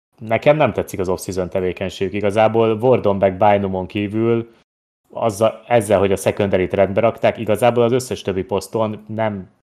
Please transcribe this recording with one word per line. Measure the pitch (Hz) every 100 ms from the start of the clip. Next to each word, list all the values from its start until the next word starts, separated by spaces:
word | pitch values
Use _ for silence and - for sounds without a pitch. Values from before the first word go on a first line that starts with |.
| _ -
nekem | 110 113 147 151
nem | 131
tetszik | 95 - 95
az | 92
off-season | 90 - 92 87
tevékenységük. | 95 92 87 95 - 95
Igazából | 101 101 107 110 113 113 107
Wardon | 127 120 104 98
meg | 98 92
Bynumon | 104 101 98 95 90
kívül | 104 104 110 113 117 117 _ _ _ _ _ _
azzal, | - 117 98 110 - -
ezzel, | 120 104 95
hogy | 98
a | 95
secondary-t | 113 101 98 95 90
rendbe | 98 95 98
rakták, | 98 - 110 120
igazából | 107 104 120 117
az | 117
összes | 127 123 98
többi | - 95
poszton | 90 98 - 113 107 107 -
nem | 110 110 98 90 _ _